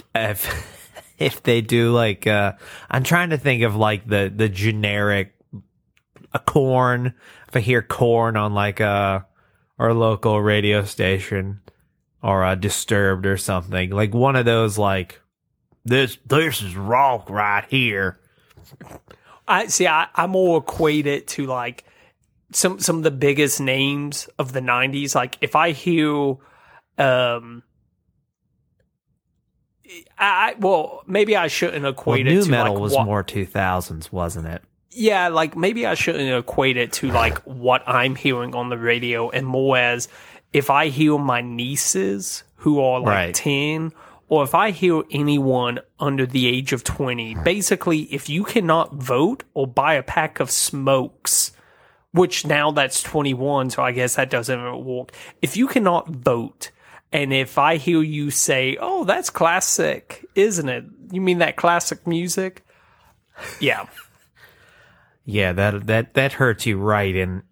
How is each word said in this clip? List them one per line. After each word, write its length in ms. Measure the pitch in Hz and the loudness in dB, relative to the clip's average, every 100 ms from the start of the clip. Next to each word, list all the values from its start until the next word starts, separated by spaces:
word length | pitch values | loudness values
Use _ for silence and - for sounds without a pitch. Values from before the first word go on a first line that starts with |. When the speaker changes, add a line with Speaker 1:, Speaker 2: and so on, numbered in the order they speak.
| - | -6
Speaker 1:
if, 960 | 113 107 101 - - - - - - - | -4 -2 -4 -6 -8 -12 -20 -20 -20 -20
<laughs> 100 | - | -4
if 260 | 131 - | -4 0
they 180 | - 117 | 0 2
do, 320 | 110 120 117 | 2 2 4
like, 340 | 120 110 98 107 | 4 2 0 0
uh, 260 | 104 98 - - - - | 2 0 -2 -16 -20 -6
I'm 140 | 131 | -4
trying 260 | 131 175 175 | 0 0 0
to 80 | 151 | 0
think 260 | 139 120 | 0 2
of, 140 | 117 107 | 0 2
like, 280 | 107 104 104 | 2 0 0
the, 240 | 101 98 104 | 0 0 0
the 140 | 110 | -2
generic, 840 | 92 107 107 104 101 104 101 95 _ _ 98 - _ _ _ _ _ - | 0 -2 0 -2 0 0 0 -2 _ _ -20 -20 _ _ _ _ _ -8
a 60 | - | -4
Korn. 760 | - 151 131 127 123 123 123 - - - - | 0 2 4 4 2 2 -2 -6 -16 -20 -4
If 80 | 131 | -2
I 60 | |
hear 200 | 107 120 | 2 0
Korn 540 | - - 120 117 113 107 | 0 2 4 4 2 0
on, 180 | 104 | 0
like, 280 | 101 101 95 | 0 0 0
uh, 400 | 104 101 98 95 - _ _ _ _ - | 0 2 0 -2 -6 _ _ _ _ -2
our 160 | 117 | 2
local 480 | 117 113 104 113 107 | 4 2 2 2 2
radio 420 | 104 104 104 104 | 2 2 2 2
station 800 | 101 - 95 95 - 98 95 101 - _ _ _ _ _ | -2 -2 0 0 -2 -6 -6 -10 -16 _ _ _ _ _
or, 220 | 104 95 | -2 0
uh, 120 | 92 95 | 2 0
Disturbed 680 | 101 - - 104 98 95 98 | -2 -4 -2 0 2 0 0
or 120 | 95 | -2
something, 540 | - 92 90 92 92 | -2 -4 -2 -4 -2
like, 220 | 98 107 | -2 0
one 220 | 117 135 131 | 2 2 2
of 80 | |
those, 340 | 117 113 110 104 | 2 2 2 0
like, 440 | 101 95 90 - _ _ _ _ _ _ 117 | 0 0 -4 -14 _ _ _ _ _ _ 0
"This, 320 | 127 127 - - | 0 0 -4 0
this 360 | 143 160 110 | 0 2 -4
is 140 | 98 95 | -8 -8
rock 540 | 98 123 139 117 - | 0 4 4 2 -4
right 340 | 101 104 101 - | -2 0 -2 0
here." 500 | 135 120 98 95 - _ _ _ - - - - - _ - _ - - | 0 0 0 -4 -6 _ _ _ -20 -20 -20 -20 -20 _ -20 _ -10 0
Speaker 2:
I 200 | 190 226 | 0 0
see. 200 | - 180 | 0 2
I, 200 | 160 - | 2 0
I 140 | - 180 | -2 0
more 300 | 190 185 160 | 2 4 2
equate 500 | - - 156 151 143 | 0 0 2 2 0
it 200 | 139 - | -4 -6
to, 160 | - 135 | -8 -6
like, 400 | 127 120 123 - _ _ _ _ _ _ | -6 -6 -10 -20 _ _ _ _ _ _
some, 280 | - 185 196 | -2 -2 0
some 180 | - 165 | -2 0
of 60 | |
the 60 | 156 | -2
biggest 520 | 135 143 139 143 - | 2 2 4 2 0
names 680 | 135 131 139 143 143 139 - - | 0 0 0 -2 -6 -8 -8 -6
of 140 | 131 | -6
the 80 | 131 | -4
nineties. 560 | 127 123 135 139 139 139 | 0 0 0 -2 -2 -2
Like, 220 | 123 - | -2 -4
if 160 | 147 151 | 0 2
I 160 | 170 | 2
hear, 640 | 147 180 165 151 147 139 131 _ _ _ - _ - | 0 0 2 2 0 -2 -2 _ _ _ -20 _ 0
um, 680 | 139 127 123 117 117 120 - _ _ _ _ _ _ _ _ _ _ _ _ _ _ _ _ _ _ _ _ _ _ | 2 2 0 -2 -8 -20 -20 _ _ _ _ _ _ _ _ _ _ _ _ _ _ _ _ _ _ _ _ _ _
I, 160 | 175 - - | -20 -20 -2
I, 360 | 202 185 233 - | 0 2 0 0
well, 440 | 190 170 156 - - | 2 2 0 -8 -2
maybe 280 | 196 214 202 | 0 2 2
I 100 | 160 | 0
shouldn't 380 | - 175 156 139 | -2 -2 -2 -4
equate 400 | 131 117 117 131 | -2 0 2 4
Speaker 1:
Well, 80 | |
Speaker 2:
it 20 | 185 | 4
Speaker 1:
nu 80 | |
Speaker 2:
to, 80 | 185 | 4
Speaker 1:
metal 220 | 120 107 | 2 2
Speaker 2:
like, 80 | 101 | 0
Speaker 1:
was 100 | 104 | 2
Speaker 2:
what 120 | 135 101 | 2 2
Speaker 1:
more 180 | 104 | 0
two 220 | 92 104 92 | -2 -6 -4
thousands, 640 | 101 95 92 - 80 - | -2 0 0 -4 -10 -8
wasn't 360 | 92 85 85 80 | -6 -6 -6 -10
it? 140 | 87 - _ _ | -10 -14 _ _
Speaker 2:
Yeah, 380 | 254 214 196 175 | -2 2 2 2
like, 260 | 160 160 160 | 2 0 0
maybe 300 | 190 233 220 | -2 0 -2
I 80 | |
shouldn't 360 | 165 170 156 135 | 0 -2 -2 -2
equate 440 | 127 - - 135 123 | -2 -2 0 2 0
it 160 | 117 | -2
to, 140 | - 135 | -4 0
like, 300 | 120 113 76 | 2 2 0
Speaker 1:
<laughs> 60 | - | -10
Speaker 2:
what 360 | 127 123 127 123 | -2 2 2 2
I'm 280 | 127 131 127 | 2 2 0
hearing 380 | 139 123 123 | -2 -2 -4
on 160 | 123 123 | -6 -6
the 80 | 120 | -2
radio, 520 | 117 120 120 117 120 | 0 0 0 -2 -2
and 180 | 131 131 | -4 -2
more 300 | 131 135 127 | 0 2 2
as 320 | 120 120 - - - - _ | 2 -2 -6 -14 -20 -20 _
if 200 | 143 135 | 0 2
I 160 | 139 160 | 2 2
hear 280 | 131 151 147 | 2 2 2
my 220 | 139 120 | 2 0
nieces 1000 | 123 120 123 143 - 185 190 202 - - - _ | -2 -6 -6 -4 -2 -2 -2 -4 -8 -12 -14 _
who 260 | 151 143 | 2 2
are, 180 | 131 127 | 2 2
like, 80 | 117 | 2
Speaker 1:
Right. 260 | 98 87 - | 0 0 -2
Speaker 2:
ten, 580 | 147 139 151 160 160 - - - - | 0 0 0 -2 -6 -10 -20 -20 0
or 140 | 156 | 0
if 120 | 135 170 | 2 2
I 160 | 214 | 2
hear 320 | 160 180 160 - | 2 2 2 0
anyone 680 | 143 147 143 135 127 120 123 - - | -2 2 2 2 0 -2 -4 -12 -6
under 260 | 147 139 127 | -2 0 0
the 220 | 127 123 | 2 2
age 260 | 127 135 | 0 -2
of 100 | 127 | -4
twenty, 520 | - - 131 120 113 101 | -4 -4 -4 -6 -8 -2
basically, 640 | 160 202 185 190 175 156 - | 0 0 0 0 0 -2 -2
if 160 | 143 - | -8 -6
you 140 | 160 | -4
cannot 520 | 208 233 165 165 - 143 | -2 -2 2 2 0 -6
vote 480 | 127 127 180 269 - | -2 2 2 0 -8
or 140 | 151 127 | -4 -2
buy 260 | 131 147 | 0 2
a 80 | 143 | 0
pack 380 | - 170 156 - | 0 -2 -2 -2
of 100 | 131 | -2
smokes, 1000 | - - 143 139 131 127 - - - - - _ _ _ _ _ | -2 -2 -2 2 2 0 -6 -2 -2 -2 -8 _ _ _ _ _
which 340 | 170 180 - 151 | 2 2 0 0
now 260 | 147 151 | 2 2
that's 320 | 147 131 - | 2 0 -2
twenty-one, 640 | - 156 139 123 143 139 131 | -4 -2 -2 -2 0 0 -2
so 140 | 131 | -2
I 80 | 127 | -2
guess 240 | 123 123 - | 0 -2 -2
that 160 | 127 | -2
doesn't 540 | 123 117 123 123 123 131 | -2 -2 -6 -6 -10 -8
work. 280 | 123 127 - - - | -8 -10 -18 -20 -8
If 140 | - 202 | -4 -2
you 120 | 262 | 0
cannot 420 | 247 190 170 - | 2 2 2 -2
vote, 640 | 131 123 120 113 - - - - - _ | -2 0 0 -4 -10 -18 -18 -20 -20 _
and 200 | 156 135 | -2 0
if 280 | 135 127 151 | 0 2 2
I 180 | 147 165 | 2 2
hear 240 | 151 165 | 2 2
you 280 | 156 147 147 | 2 -2 -4
say, 480 | - - 131 131 - | -2 0 2 0 -2
"Oh, 240 | - 381 | -4 -2
that's 260 | 190 294 - | 0 -2 -4
classic, 920 | - 165 185 - - 156 - - - - 190 | 0 2 2 0 0 -2 -4 -10 -20 -4 0
isn't 340 | 214 175 143 | 2 0 -4
it? 160 | 120 - - - | -6 -10 -20 -10
You 100 | 185 | -2
mean 180 | 185 175 | 0 2
that 180 | 156 - | 0 2
classic 480 | 175 170 - 156 170 | 2 2 -2 -6 -4
music?" 580 | 170 175 190 190 - _ _ _ _ _ _ _ - - - | -4 -2 -4 -6 -10 _ _ _ _ _ _ _ -18 -16 -4
Yeah. 280 | 139 107 - | -2 -2 -8
<laughs> 60 | - - _ _ _ - _ _ _ _ _ _ _ - | -18 -20 _ _ _ -20 _ _ _ _ _ _ _ -4
Speaker 1:
Yeah, 220 | 104 92 | 0 0
that, 320 | 90 104 101 107 | 2 0 0 0
that, 260 | 110 117 - | 0 0 0
that 180 | 135 | 0
hurts 320 | - 127 104 117 | 2 0 2 -2
you 120 | 98 | 0
right 360 | 104 104 98 92 | 2 2 2 0
in 280 | 92 92 - | -2 -6 -12